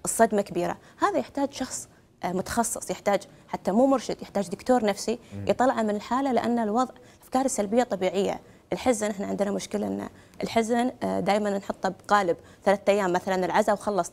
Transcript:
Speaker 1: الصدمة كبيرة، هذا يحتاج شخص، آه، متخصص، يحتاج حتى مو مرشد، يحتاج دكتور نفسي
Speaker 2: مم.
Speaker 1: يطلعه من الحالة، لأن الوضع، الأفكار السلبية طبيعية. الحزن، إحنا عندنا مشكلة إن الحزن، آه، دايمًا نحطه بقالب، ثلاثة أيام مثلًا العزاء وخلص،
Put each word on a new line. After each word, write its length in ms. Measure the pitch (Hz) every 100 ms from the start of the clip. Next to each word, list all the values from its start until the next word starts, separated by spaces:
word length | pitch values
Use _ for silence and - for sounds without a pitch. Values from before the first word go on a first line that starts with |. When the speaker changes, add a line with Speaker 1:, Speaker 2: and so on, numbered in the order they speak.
| -
Speaker 1:
الصدمة 360 | - 226 208
كبيرة، 360 | 202 175 175 - - -
هذا 180 | 370 330
يحتاج 360 | - - 277
شخص، 340 | - 262 - - - _ -
آه، 80 | 175
متخصص، 580 | 185 185 - 226 - -
يحتاج 320 | 185 202 196 - - -
حتى 240 | 185 196
مو 140 | 208 269
مرشد، 360 | 262 - -
يحتاج 260 | - 196 190
دكتور 360 | 196 - 254 214
نفسي 340 | 196 - 233 - 101
Speaker 2:
مم. 100 | 190
Speaker 1:
يطلعه 340 | 202 254 226
من 80 | 214
الحالة، 420 | 208 - 254 277
لأن 280 | 233 226 240
الوضع، 340 | 214 226 254 - - -
الأفكار 280 | - 254 262
السلبية 380 | - 202 233
طبيعية. 560 | 240 190 185 185 185 - - - -
الحزن، 360 | 175 254 214 214
إحنا 180 | 196 196
عندنا 240 | 196 202
مشكلة 360 | 196 - 208 202
إن 220 | 196 202 - - -
الحزن، 480 | 196 233 220 233 247 -
آه، 160 | 190 196
دايمًا 380 | 185 208 208 196
نحطه 320 | - - 190
بقالب، 480 | - - 208 180 160 - -
ثلاثة 280 | 202 202 -
أيام 220 | 202 185
مثلًا 320 | 180 - 185 175
العزاء 300 | 170 220 202
وخلص، 360 | 214 196 170